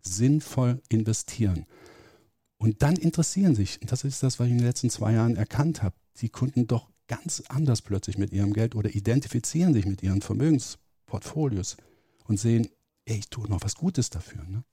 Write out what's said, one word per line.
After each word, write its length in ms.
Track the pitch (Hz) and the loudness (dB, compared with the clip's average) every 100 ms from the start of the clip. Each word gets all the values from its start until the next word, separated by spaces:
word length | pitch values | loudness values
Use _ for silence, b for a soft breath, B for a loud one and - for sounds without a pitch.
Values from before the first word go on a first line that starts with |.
sinnvoll 800 | 95 92 123 151 - - 123 120 _ | -6 2 4 4 2 0 0 0 _
investieren. 760 | 110 107 107 - - 107 85 - B B B B B B _ _ _ | 0 0 -2 -6 -2 0 0 -4 B B B B B B _ _ _
Und 240 | 110 110 | 0 2
dann 140 | 143 175 | 2 2
interessieren 580 | 160 165 160 - 196 | 0 0 0 2 4
sich, 260 | 117 95 - | 4 0 -4
und 100 | 110 | -6
das 120 | 127 | -4
ist 200 | 139 135 | -4 -2
das, 160 | 131 - | -2 0
was 80 | 123 | 2
ich 60 | |
in 60 | 120 | 4
den 80 | 120 | 2
letzten 220 | 123 120 | 0 -2
zwei 240 | - 110 | -2 2
Jahren 220 | 113 117 117 | 4 2 0
erkannt 480 | 110 - 151 160 | -2 0 0 0
habe, 120 | 98 - _ - | -4 -4 _ -8
die 80 | 117 | -8
Kunden 360 | - 127 123 120 | -2 -2 0 0
doch 240 | 120 - _ _ | 0 -4 _ _
ganz 360 | 113 - - - | -8 -6 -8 -6
anders 320 | 135 151 113 | -2 2 0
plötzlich 360 | - 98 - 95 | 0 -4 -4 -4
mit 140 | 98 | -2
ihrem 220 | 98 101 | 0 0
Geld 220 | 104 117 113 | 2 0 0
oder 180 | 107 | -2
identifizieren 800 | 104 101 123 - 120 - 160 180 | -2 0 0 0 -4 -2 2 4
sich 120 | 127 95 | 4 2
mit 160 | 95 | -2
ihren 200 | 95 95 | 0 0
Vermögensportfolios 1600 | - 104 151 143 - - _ _ _ 117 - 151 147 101 90 - b b b b - | -2 0 2 2 0 -16 _ _ _ -10 -6 -4 -2 -2 -6 -10 b b b b -4
und 140 | 104 | 0
sehen, 280 | 117 117 - _ _ _ - | 2 2 2 _ _ _ -8
„Ey, 140 | 107 | -8
ich 100 | - | -6
tue 180 | - 107 | -10 -4
noch 140 | 95 | -2
was 140 | 107 - | -2 -2
Gutes 340 | 180 175 - | -2 0 -2
dafür“, 340 | 85 - - | -4 -10 -14
ne? 200 | 78 98 - | -8 -10 -10